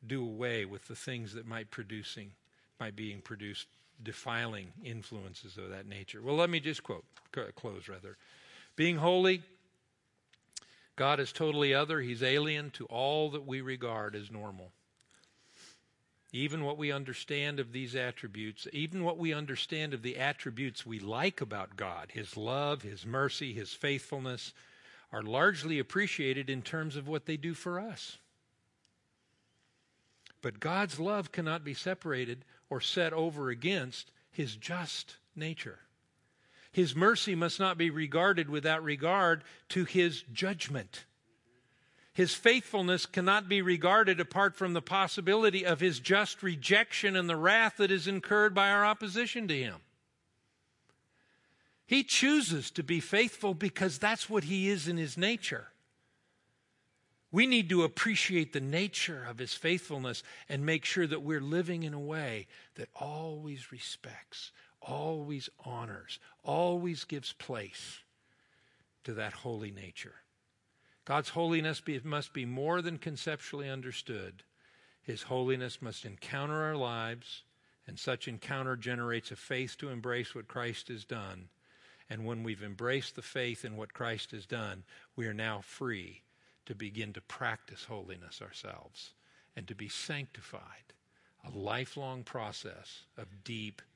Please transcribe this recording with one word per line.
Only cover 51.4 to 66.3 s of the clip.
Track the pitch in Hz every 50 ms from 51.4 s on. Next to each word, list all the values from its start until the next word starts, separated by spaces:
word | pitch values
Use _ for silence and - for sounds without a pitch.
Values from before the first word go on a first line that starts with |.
| _ _ _ _ _ _ _ _ _
He | - 247 277 269
chooses | - - - 254 269 302 302 254 175 165 147 123 - -
to | - 151
be | 135 170 160
faithful | - - - 208 240 226 - - 214 202 185
because | 156 208 190 - - 196 190 139 135
that's | - 208 226 220 - -
what | 220 208 151
he | 147 190 190 190 196
is | 202 185 143 165
in | 175
his | 165 160 143 -
nature. | 170 180 208 240 226 - - - 117 117 - - _ _ _ _ _ _ _ _ _ _ _ _ _ _ _ _ _ _ _ _ _ _ _ _ _ _ _ _ _ _ _
We | - 190 247
need | 262 254 233 202 160
to | 185 175 165
appreciate | 160 - - - 226 214 - - - 190 175 156 - -
the | 143
nature | 135 135 147 170 202 202 - - - - 165 135 123 120
of | 117 113
his | 127 113 -
faithfulness | - - 165 180 180 - - 151 139 131 127 117 - - - - - - -
and | 143 139 143
make | 156 165 156 -
sure | - - 190 170
that | 151 151 151 139
we're | 147 156 147
living | 135 143 156 175 180 165 180 165 165
in | 156 147
a | 147
way | 143 147 156 156 151 127 113 107 98 - - - - - _
that | - 117 - _
always | - 139 143 151 151 160 160 156 151 151 151 143 131 123 -
respects, | - 120 - - - - - - - - - _ - - - - - - - - _ _
always | - 120 131 143 147 156 160 156 147 143 151 139 123 - - - -
honors, | 127 120 117 117 110 101 98 - - - - - -